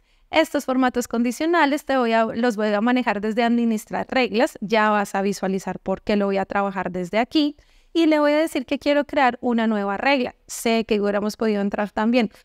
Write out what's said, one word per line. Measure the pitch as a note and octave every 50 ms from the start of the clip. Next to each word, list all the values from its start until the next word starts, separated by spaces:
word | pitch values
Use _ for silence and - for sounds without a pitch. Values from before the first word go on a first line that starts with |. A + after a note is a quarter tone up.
| _ _ _ _ _ _
Estos | - G#3 - - - D4 -
formatos | - C4 B3+ C4 B3+ B3 A#3+ A#3+ -
condicionales | - A#3 A#3+ B3 A3+ - D4+ E4 F4 E4+ D4+ C#4 C#4 D4 -
te | - C4+
voy | C4 B3 A3+
a, | A3+ A3+ A3+
los | A3 - - A#3 B3 A3 G3
voy | G#3+ G#3+
a | G#3 G3+
manejar | G#3+ B3 B3 B3+ A#3+ A#3+ G3+ G#3
desde | G3 A3 G#3+ A3 A#3
administrar | A#3 A#3+ A#3+ A#3 A#3 A3 G#3+ - - F#3 F#3+ - -
reglas. | - C4 B3+ G3+ F#3+ G#3+ C4+ D#4+ - -
Ya | G#3+ F3 A3 A3 G#3+ G#3+
vas | G#3 G#3 G3+ - -
a | G3
visualizar | G3 G3+ G3 - - F#3+ F#3+ G3 - - F#3 -
por | - - F#3+ -
qué | - - G#3+ G#3
lo | G3+
voy | G3 G3 F#3+
a | F#3+
trabajar | - - G3+ G3 G3 F#3 F#3+ F#3 F3+
desde | F3 F#3 F3+ E3+ - G#3+
aquí. | B3 - - D#4+ D4 D4 D4 _ _ _ _ _ _ _ -
Y | E4+ E4 D#4
le | D#4 D4+
voy | D4 D4 D4
a | D4+
decir | D#4+ D#4+ - D4+ B3
que | - C#4+ C4+
quiero | - C#4+ C#4+ D4 C#4+
crear | - - D4 C#4 B3 A#3+ -
una | - B3 A#3+ A#3 A3+
nueva | A3+ A3 G#3 G3+ G3+ G3
regla. | G3 - C4+ C#4+ C4+ B3 - - _ _
Sé | - - - - A#3 A3+ A3+ A3+
que | - G#3+ G#3
hubiéramos | G3+ G3+ G3+ G3+ G3 G#3+ - -
podido | A3+ A3 G#3+ G3+
entrar | G3+ G3+ - - G#3 F#3+
también | - - G#3+ A3+ A#3+ B3+ A#3 - - - _